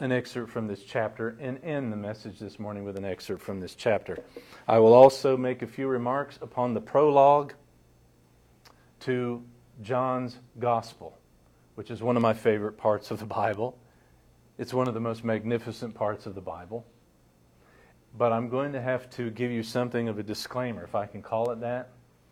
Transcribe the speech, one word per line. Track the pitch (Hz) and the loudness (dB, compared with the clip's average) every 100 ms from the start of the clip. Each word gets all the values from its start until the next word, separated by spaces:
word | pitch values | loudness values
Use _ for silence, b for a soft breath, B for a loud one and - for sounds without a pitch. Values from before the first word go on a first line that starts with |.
an | 131 | -2
excerpt | 127 123 127 110 | -2 -2 -8 -8
from | 117 107 | -8 -6
this | 98 | -8
chapter | - 127 107 - 113 113 | -6 -4 -4 -4 -8 -8
and | 131 135 | -10 -8
end | 170 143 120 | -8 -6 -6
the | 104 | -6
message | 104 110 107 95 | -8 -10 -14 -14
this | 101 - | -14 -12
morning | 104 101 | -10 -10
with | 101 95 | -10 -8
an | 98 | -8
excerpt | 90 - 92 | -8 -8 -8
from | - 98 | -8 -8
this | 87 | -10
chapter. | - 120 101 - 85 B B B B - | -4 0 0 -2 -10 B B B B 4
I | 113 | 8
will | 113 | 10
also | 120 135 - 139 131 | 12 12 10 2 2
make | 127 123 | 0 -4
a | 117 | -8
few | - 135 | -6 -4
remarks | 123 120 139 139 - | -2 -2 -4 -6 -12
upon | 123 127 123 | -10 -4 -2
the | 110 | -2
prologue | - 143 151 143 139 147 143 - _ _ _ _ _ _ _ _ _ _ - b b _ | 0 4 6 8 8 6 2 -10 _ _ _ _ _ _ _ _ _ _ -20 b b _
to | 127 127 120 120 - - _ 123 | -4 -2 -4 -6 -12 -20 _ -16
John's | 104 127 131 127 123 - - 113 | -4 -2 0 -2 -6 -12 -20 -4
Gospel, | 120 117 - - 82 - _ _ _ b b - | 0 0 -2 -14 -18 -20 _ _ _ b b -16
which | 107 | -12
is | 107 | -4
one | 117 120 | 0 4
of | |
my | 113 | 2
favorite | 113 120 107 104 | 4 2 2 -2
parts | - 110 104 - | -2 0 0 -2
of | 110 | -8
the | 107 | -6
Bible. | 101 104 101 123 - b b b b b _ _ - | -2 -2 -2 -6 -8 b b b b b _ _ -12
It's | 120 | -4
one | 127 127 | -2 -2
of | |
the | 113 | -2
most | 117 113 | -6 -4
magnificent | 113 107 113 117 113 - 117 - | -4 -4 -2 -4 -6 -12 -14 -6
parts | 107 101 110 | -4 -4 -12
of | 95 | -12
the | |
Bible. | 90 82 90 117 - _ _ _ _ _ _ b b b b b _ 113 | -12 -12 -12 -14 -14 _ _ _ _ _ _ b b b b b _ -2
But | 120 | 0
I'm | 113 120 | 0 -2
going | 127 143 | -4 -4
to | 131 | -4
have | 127 123 - | -4 -4 -6
to | - 117 | -8 -8
give | 107 123 | -4 -4
you | 117 | -4
something | 113 123 123 120 117 | -4 -4 -2 -2 -4
of | 104 | -4
a | |
disclaimer, | 101 104 - 127 123 95 | -8 -8 -8 -6 -6 -8
if | 87 104 | -6 -6
I | 104 | -6
can | 104 | -10
call | - 113 120 | -6 -4 -2
it | 113 | -4
that. | 120 123 - - _ _ _ | -6 -6 -10 -20 _ _ _